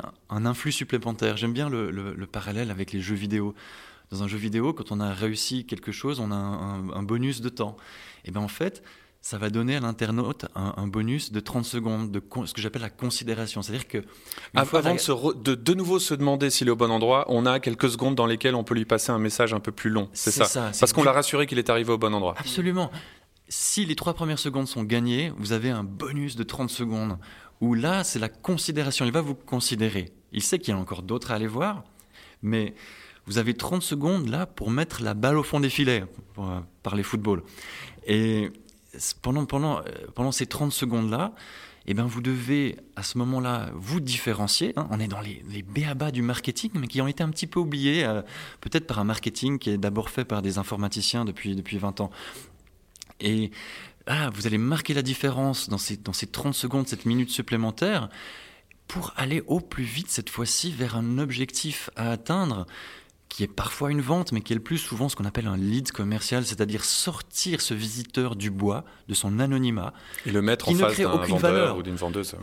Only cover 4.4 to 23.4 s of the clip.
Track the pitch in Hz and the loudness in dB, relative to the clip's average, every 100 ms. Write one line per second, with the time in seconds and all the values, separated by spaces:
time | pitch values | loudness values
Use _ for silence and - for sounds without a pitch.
4.4 | 107 113 135 156 107 104 101 95 110 107 | -2 0 0 -2 -4 -2 -2 -2 -2 -2
5.4 | - 127 120 104 - 98 147 131 107 101 | -2 -4 -6 -8 -8 -4 -4 -2 -2 -2
6.4 | 101 98 98 95 92 92 101 120 131 120 | -2 -4 -4 -6 -6 -4 -2 0 0 -2
7.4 | 123 123 104 104 - - - - - 104 | -4 -4 -4 -6 -18 -20 -20 -16 -8 -4
8.4 | 104 - 180 - - - - _ - 101 | -4 -2 -4 -6 -16 -20 -20 _ -10 -4
9.4 | 104 113 123 143 117 110 110 113 110 - | -2 0 0 0 -2 -2 0 0 -2 -4
10.4 | - - 98 - 101 107 113 143 - 104 | -8 -4 -4 -2 -2 0 0 0 -2 -4
11.4 | 104 123 117 120 113 110 110 98 - 127 | -2 -2 -2 -2 -2 -2 -2 -4 -4 -6
12.4 | 98 - 107 127 110 - 123 - 117 110 | -6 -4 -4 -4 -8 -6 -4 -4 -2 -2
13.4 | 110 107 98 123 - 107 - - - - | -2 -4 -4 -6 -4 -6 -8 -12 -14 -14
14.4 | - 135 135 165 156 175 - 123 147 127 | -2 2 4 6 6 4 2 2 2 2
15.4 | 123 123 120 185 175 185 - 143 143 139 | 2 2 4 2 4 2 2 2 4 4
16.4 | 139 - 123 117 117 113 117 135 - 117 | 4 4 4 6 6 6 6 6 6 4
17.4 | 127 131 123 113 131 117 131 127 117 113 | 6 4 2 2 2 4 2 4 4 4
18.4 | 131 123 110 117 113 113 - 113 107 - | 2 2 2 2 4 4 4 2 2 4
19.4 | 117 107 104 - 110 107 101 - 110 101 | 2 2 -4 -2 0 2 0 -2 2 4
20.4 | 107 131 110 - 123 - 139 135 139 147 | 4 4 -2 4 6 8 6 6 4 2
21.4 | 143 123 117 117 117 113 110 104 90 - | 2 2 4 4 4 2 4 2 0 -2
22.4 | - 185 180 185 156 156 - - _ _ | -4 0 0 2 -2 -6 -16 -20 _ _